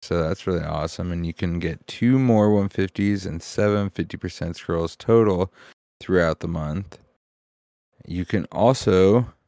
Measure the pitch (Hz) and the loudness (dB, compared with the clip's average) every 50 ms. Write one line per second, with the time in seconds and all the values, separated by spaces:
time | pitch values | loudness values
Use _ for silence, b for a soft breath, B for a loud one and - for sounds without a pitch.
0 | - - 90 85 82 78 87 - - - 92 85 78 76 78 76 76 82 - - | -6 -4 -2 -2 0 -2 -4 -4 -4 -4 -4 -4 -4 -4 -6 -4 -6 -6 -6 -6
1 | 92 90 87 85 85 82 82 _ - 87 85 87 82 82 80 - _ - - - | -6 -6 -4 -4 -4 -6 -6 _ -4 -4 -4 -4 -4 -6 -8 -8 _ -18 -8 -2
2 | - 120 127 135 131 127 113 107 104 107 107 104 98 98 - - 95 95 _ - | 0 2 2 4 4 4 4 6 6 4 4 2 2 0 -2 -2 -4 -4 _ -2
3 | 101 101 104 98 92 95 78 85 - - - - 104 104 104 104 101 98 - - | 0 0 0 -2 -4 -8 -10 -10 -10 -10 -4 0 0 2 2 0 -2 -4 -4 -6
4 | 87 80 - - - 92 - - 87 87 85 - - - 82 85 82 82 - _ | -8 -6 -8 -10 -10 -10 -8 -8 -8 -8 -8 -10 -8 -6 -4 -4 -4 -4 -6 _
5 | - - 113 117 113 104 95 87 92 92 B B B B B B _ _ _ _ | -2 2 4 4 6 4 2 0 -2 -4 B B B B B B _ _ _ _
6 | - - 92 90 87 82 78 - - 85 85 82 76 76 76 92 101 - - - | -6 0 2 2 2 2 0 -2 -4 -6 -6 -6 -6 -6 -6 -6 -8 -10 -16 -20
7 | _ _ _ _ _ _ _ _ _ _ _ _ _ _ _ _ _ _ _ _ | _ _ _ _ _ _ _ _ _ _ _ _ _ _ _ _ _ _ _ _
8 | - - 82 90 90 - - 104 82 - - - 98 117 131 - - - 95 92 | -16 -10 -6 -6 -6 -2 -2 -4 -4 -4 -2 2 4 4 4 4 2 2 4 6
9 | 95 95 104 120 120 117 - _ _ | 6 6 6 4 2 -2 -8 _ _